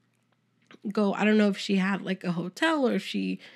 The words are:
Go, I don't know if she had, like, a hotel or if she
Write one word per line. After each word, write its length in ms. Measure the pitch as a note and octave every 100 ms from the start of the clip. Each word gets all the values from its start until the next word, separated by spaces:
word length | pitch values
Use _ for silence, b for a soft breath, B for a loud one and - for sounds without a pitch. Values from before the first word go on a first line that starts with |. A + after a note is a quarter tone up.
| _ _ _ _ _ _ _ - -
Go, 220 | G#3+ G3+
I 100 | -
don't 140 | G#3 G#3+
know 120 | G#3
if 80 | G3
she 180 | - G3
had, 260 | F#3 G3
like, 220 | - F#3+
a 80 | F#3
hotel 560 | E3+ F3 - D#4+ D#4 B3
or 60 | G3+
if 100 | -
she 340 | G3+ F#3+ F#3 B